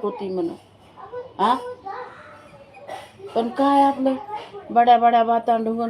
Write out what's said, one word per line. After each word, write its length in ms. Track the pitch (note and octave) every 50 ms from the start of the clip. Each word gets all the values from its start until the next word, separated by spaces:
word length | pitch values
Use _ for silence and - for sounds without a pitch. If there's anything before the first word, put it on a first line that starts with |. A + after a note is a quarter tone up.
| -
होती 260 | G3+ - - G3+ F#3+
म्हणून. 240 | F#3 F#3 E3+ E3+ E3+ - - - - - - - - - - G4+ A#4 B4 B4 - - -
हा? 160 | - A4+ - - - - - - - F#4+ G4+ B4 B4 - - - - - C#5+ - - - - - - - - - - - - - - - - - - - -
पण 120 | A3+ A#3
काय 360 | A#3+ - - C#4 C#4 C#4+ C#4 C#4
आपलं 300 | C#4 C4+ C4 C4 C4+ C4 C4 - - G#4 G#4+ - - - G4+ - -
बड्या 280 | G#3+ A#3 A#3+ A#3+ A#3+
बड्या 260 | A#3 A#3 A#3 A#3 A#3 A3+
बाता 340 | A3+ A#3 A#3 A3+ - A#3
ढुंगण 320 | A3+ A3+ A3 A3+ A3+ A#3 A3+